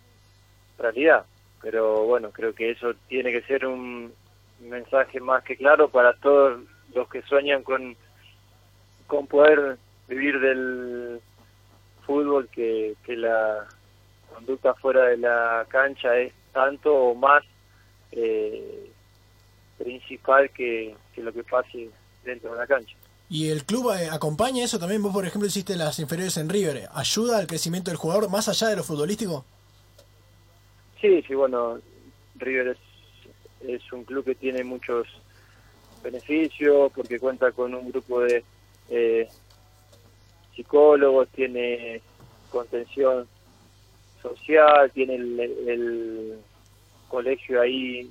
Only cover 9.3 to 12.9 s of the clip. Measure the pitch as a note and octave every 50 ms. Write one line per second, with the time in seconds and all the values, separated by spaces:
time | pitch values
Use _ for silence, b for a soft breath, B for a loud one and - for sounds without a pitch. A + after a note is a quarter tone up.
9.3 | - C#3+ D3 D3+ D#3 D3 C#3+ C3+ B2+ B2 _ _ _ _ _ - B2 C3 C#3 C#3+
10.3 | C#3 C3+ C3 C3+ C3 C3 B2+ B2+ B2+ B2 B2 B2 B2 B2 A#2+ A#2+ A#2+ A#2 - _
11.3 | _ _ - _ _ _ _ _ _ _ _ _ _ _ - - C#3 D3 D3 C#3+
12.3 | C#3+ C#3 B2+ A2 - A#2 A#2 A2+ A2+ A2 A2 G#2+